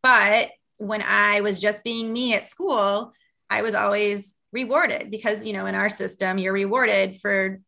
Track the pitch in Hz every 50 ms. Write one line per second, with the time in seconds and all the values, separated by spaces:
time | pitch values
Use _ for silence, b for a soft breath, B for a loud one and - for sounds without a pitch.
0 | - 254 247 220 202 202 214 233 - - - _ _ _ _ _ 214 202 214 214
1 | - - 196 208 208 208 208 208 202 208 196 175 190 208 208 208 _ 233 233 226
2 | 226 226 226 240 254 247 226 - - - - _ 349 381 277 226 202 202 202 208
3 | 240 240 b b b b b _ _ _ 208 214 208 226 208 196 208 202 202 208
4 | 208 208 202 202 196 - - _ _ _ - 240 262 226 269 311 349 247 - -
5 | - - 208 208 - 226 214 214 214 220 208 196 190 196 190 196 196 208 208 -
6 | 190 190 - - 196 185 185 196 185 190 190 196 196 196 214 262 254 220 208 196
7 | 190 190 190 - _ 208 202 196 190 190 190 190 _